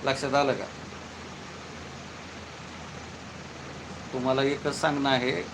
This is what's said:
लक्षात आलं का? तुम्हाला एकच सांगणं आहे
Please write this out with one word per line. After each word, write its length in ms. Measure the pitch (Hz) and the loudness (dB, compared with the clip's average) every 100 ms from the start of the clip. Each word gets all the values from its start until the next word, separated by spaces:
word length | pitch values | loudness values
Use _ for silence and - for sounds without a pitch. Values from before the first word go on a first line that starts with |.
लक्षात 300 | 143 131 143 | 2 2 4
आलं 200 | 139 139 | 6 6
का? 120 | 104 95 - - - - - - - - - - - - - - - - - - - - - - - - - - - - - - - - - - | 4 -2 -8 -12 -12 -12 -12 -12 -12 -12 -12 -12 -12 -12 -12 -12 -12 -12 -12 -12 -12 -12 -12 -10 -10 -10 -12 -12 -12 -12 -12 -10 -10 -10 -10 -6
तुम्हाला 300 | 131 127 131 | 0 4 6
एकच 360 | 135 143 151 139 | 6 4 0 4
सांगणं 280 | 160 143 139 | 4 6 6
आहे 340 | 131 123 165 - | 6 6 0 -2